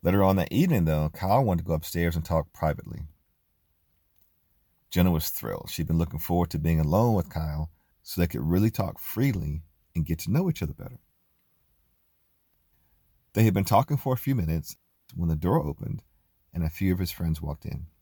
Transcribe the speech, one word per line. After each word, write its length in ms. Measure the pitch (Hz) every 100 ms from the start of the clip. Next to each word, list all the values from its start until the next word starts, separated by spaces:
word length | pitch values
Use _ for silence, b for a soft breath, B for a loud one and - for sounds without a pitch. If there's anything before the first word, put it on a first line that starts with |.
Later 220 | 90 98
on 140 | 95 95
that 160 | 80
evening, 320 | 107 175 139
though, 260 | 80 78 78
Kyle 320 | - 95 113
wanted 220 | 123 87
to 20 | 80
go 80 |
upstairs 400 | 78 - 85 85
and 100 | 82
talk 280 | 80 82 78
privately. 560 | - 80 73 - - 78 - _ _ _ _ _ _ _ _ _ _ _ _ _ _ _ _ _
Jenna 200 | 87 92
was 200 | 80 -
thrilled. 380 | - 55 50 -
She'd 180 | - 78
been 100 | 82
looking 220 | 80 78
forward 300 | - 87 85
to 80 | 78
being 200 | 80 82
alone 360 | 76 90 120
with 140 | 107 82
Kyle 440 | 80 78 76 80 _ _ _
so 180 | - -
they 80 | 87
could 140 | 60
really 280 | 73 87 107
talk 300 | - 92 -
freely 640 | - - 139 104 73 76 - _ _
and 120 | - 76
get 140 | 80
to 100 | -
know 180 | 120 185
each 140 | 156
other 120 | 76
better. 260 | 71 - 123 _ _ _ _ _ _ _ _ _ _ _ _ _ _ _ _ _ _ _ _ _ _ _
They 100 | -
had 120 | 110
been 100 | 95
talking 320 | 98 104 143 143
for 180 | 135
a 40 | 127
few 180 | - 131
minutes 400 | 80 82 76 - _ _ _ -
when 120 | 85
the 80 | 78
door 240 | 85 143
opened 420 | 73 - - - _ _ _ _ _
and 100 | 85
a 80 | 80
few 220 | - 95
of 80 | 90
his 100 | 90
friends 320 | - 82 78
walked 240 | 78 73 -
in. 200 | 69 80 _